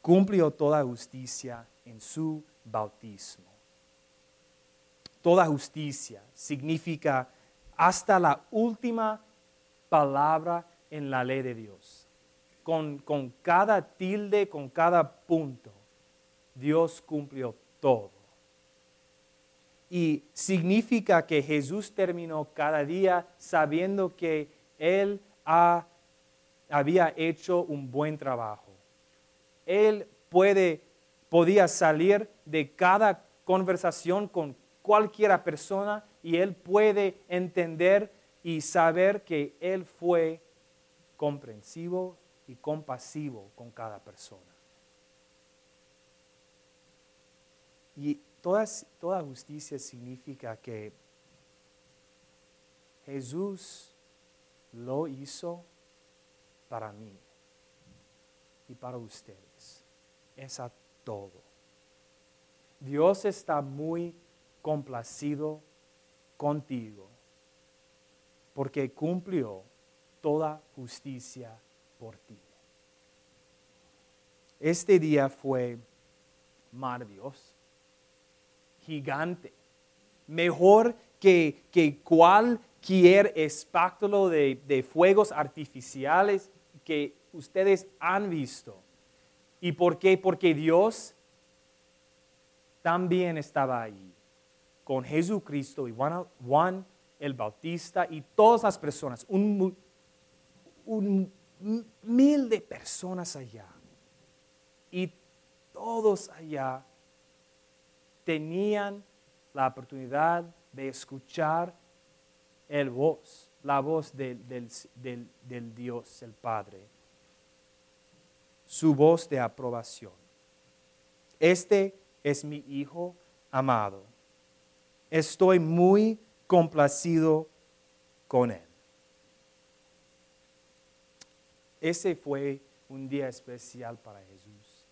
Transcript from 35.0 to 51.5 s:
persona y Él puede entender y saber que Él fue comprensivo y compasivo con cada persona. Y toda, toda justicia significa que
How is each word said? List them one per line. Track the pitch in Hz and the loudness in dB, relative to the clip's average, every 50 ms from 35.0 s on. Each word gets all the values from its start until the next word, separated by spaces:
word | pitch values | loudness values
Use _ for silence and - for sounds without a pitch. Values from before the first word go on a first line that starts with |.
| 214 208 - - 214 208 190 170 - | 4 2 0 0 4 4 4 4 2
persona | 175 156 147 - - 196 196 202 208 208 214 208 _ _ _ _ | -4 -8 -8 -8 -6 -4 -4 -4 -4 -6 -8 -8 _ _ _ _
y | 165 165 | -2 0
Él | 170 185 202 180 | 0 0 -2 -4
puede | - _ 175 185 208 214 214 202 202 202 196 180 - _ _ | -10 _ 0 2 4 4 4 4 2 0 -2 -4 -6 _ _
entender | 175 180 180 180 - 185 175 165 165 156 170 180 196 202 208 208 - _ _ _ _ _ _ | -4 -4 -4 -2 -2 -2 -4 -2 -2 0 4 4 4 4 2 -2 -12 _ _ _ _ _ _
y | 170 165 156 | -6 -6 -6
saber | 147 - - 180 165 165 160 175 185 190 202 208 - | -6 -2 0 2 2 4 4 4 2 2 2 0 -4
que | - 170 151 143 139 - _ | -4 -4 -4 -4 -4 -8 _
Él | 165 180 190 190 180 | -6 -6 -4 -6 -8
fue | - _ _ 170 175 175 170 165 160 160 165 _ _ _ _ _ _ _ _ _ _ _ _ _ _ _ | -12 _ _ -2 0 2 2 2 -2 -4 -8 _ _ _ _ _ _ _ _ _ _ _ _ _ _ _
comprensivo | _ - 147 147 143 139 123 110 107 107 - - 165 165 175 180 185 185 185 175 _ _ _ _ _ _ | _ -4 -4 -4 -4 -12 -16 -20 -20 -20 -20 -18 -14 -10 -8 -6 -6 -8 -8 -12 _ _ _ _ _ _
y | - 127 | -20 -20
compasivo | 120 _ - 151 156 151 - 131 123 - - - 151 151 147 123 110 98 101 107 | -14 _ -8 -8 -8 -8 -12 -12 -12 -12 -14 -12 -10 -10 -10 -12 -14 -20 -20 _
con | - 120 120 | -20 -20 -20
cada | 107 - 117 110 104 98 | -16 -14 -14 -14 -14 -16
persona. | _ - 98 - - - - 95 _ 87 87 _ _ _ _ _ _ _ _ _ _ _ _ _ _ _ _ _ _ _ _ _ _ _ _ _ _ _ _ _ _ _ _ _ _ _ _ _ _ _ _ _ _ _ _ _ _ _ _ _ _ _ _ _ _ _ _ _ _ _ _ _ _ _ _ _ _ _ _ | _ -20 -20 -20 -20 -20 -20 -20 _ _ _ _ _ _ _ _ _ _ _ _ _ _ _ _ _ _ _ _ _ _ _ _ _ _ _ _ _ _ _ _ _ _ _ _ _ _ _ _ _ _ _ _ _ _ _ _ _ _ _ _ _ _ _ _ _ _ _ _ _ _ _ _ _ _ _ _ _ _ _
Y | - 143 147 147 - _ _ _ _ | -10 -6 -6 -6 -6 _ _ _ _
toda, | _ 175 185 208 220 214 - - - _ _ _ | _ -2 0 0 0 -2 -6 -14 -14 _ _ _
toda | - 170 190 185 165 | -8 -6 -6 -6 -6
justicia | 143 131 123 - _ 147 151 147 - 147 135 | -10 -14 -18 -18 _ -16 -16 -14 -12 -12 -12
significa | - - - 123 120 123 127 127 _ - 139 135 - 117 113 | -12 -14 -18 -18 -18 -18 -18 -18 _ -20 -20 -16 -14 -14 -14
que | 110 _ - 117 110 107 107 104 _ _ _ _ _ _ _ _ _ _ _ | -14 _ -14 -14 -14 -14 -16 _ _ _ _ _ _ _ _ _ _ _ _